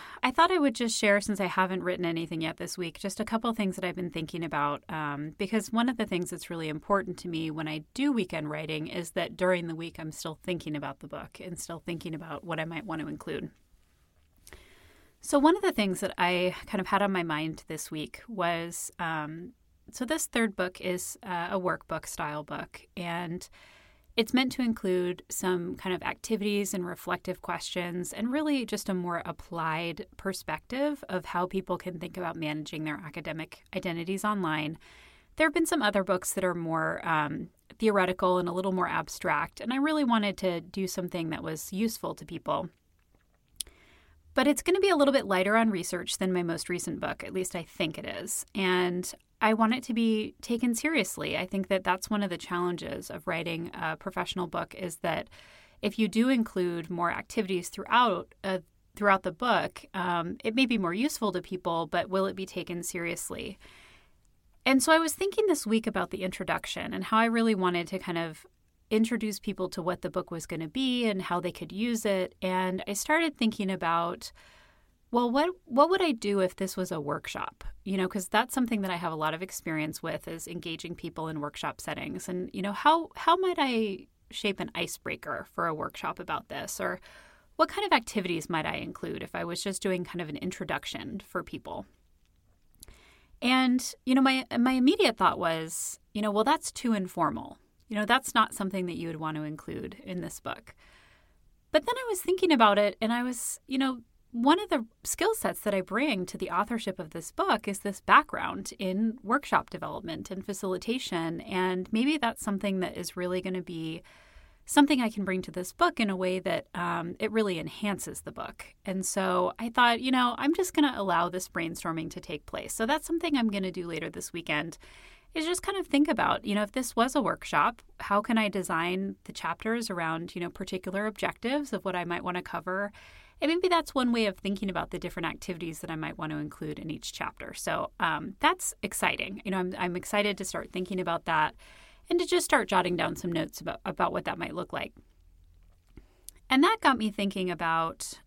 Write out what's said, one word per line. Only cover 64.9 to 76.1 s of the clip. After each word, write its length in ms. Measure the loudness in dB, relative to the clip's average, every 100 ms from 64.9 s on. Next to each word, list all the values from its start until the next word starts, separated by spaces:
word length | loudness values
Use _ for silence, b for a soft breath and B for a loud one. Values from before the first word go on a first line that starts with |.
I 40 | 6
was 160 | 6
thinking 320 | 0 -2 2 4
this 200 | 2 2
week 200 | 2 2
about 240 | -2 -2
the 120 | -4
introduction 720 | -4 -4 -2 -2 -2 -6 -6
and 100 | -6
how 140 | 2 4
I 80 | 4
really 280 | 4 4
wanted 320 | 4 4 2 0
to 120 | -4
kind 180 | -2 -2
of 300 | -4 -8 -20 _ _ _ 0
introduce 500 | 2 4 2 -2 -4
people 280 | -4 -4 -4
to 120 | -2
what 220 | -2 -2
the 60 | -2
book 220 | -4 -4
was 140 | -6 -6
gonna 240 | -6 -4
be 360 | -2 0 2 0
and 160 | 0
how 180 | 0 -2
they 100 | -2
could 220 | -6 -8
use 320 | -2 0 0 2
it. 280 | 0 -2 -4
And 400 | 0 2 0 -2 -4
I 60 |
started 420 | -4 2 2 2 2
thinking 340 | 0 2 -2
about, 640 | 0 2 2 0 -4 -12 b b b b b b _ _
well, 180 | 2 4
what, 200 | 4 2 0 2
what 240 | 6 6
would 120 | 6
I 100 | 2